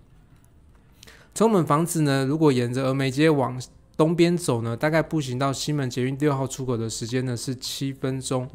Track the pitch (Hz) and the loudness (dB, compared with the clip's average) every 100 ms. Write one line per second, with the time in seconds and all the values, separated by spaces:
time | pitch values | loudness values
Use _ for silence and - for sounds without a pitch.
0 | - - - - _ _ _ _ _ - | -20 -20 -20 -20 _ _ _ _ _ -20
1 | - - - - 220 202 151 147 170 165 | -20 -20 -8 2 4 4 4 2 2 0
2 | 147 135 135 156 151 123 120 123 131 135 | 2 2 0 4 4 4 0 -2 -2 0
3 | 135 127 160 143 127 127 - - _ - | 0 2 4 4 0 -4 -12 -18 _ 0
4 | 160 175 170 175 170 120 113 117 156 160 | 2 4 4 2 0 -2 -2 -2 0 0
5 | 156 160 131 123 139 131 - 147 127 127 | 0 -2 -2 -2 -2 -2 -2 -2 -2 -2
6 | 127 135 147 135 131 - 131 117 113 - | -2 0 0 0 -4 -6 -4 -2 -4 -6
7 | 113 127 127 117 - 123 - - 139 131 | -4 -2 -2 -4 -6 -8 -8 -6 -6 -4
8 | 135 131 127 131 127 | -4 -4 -4 -4 -4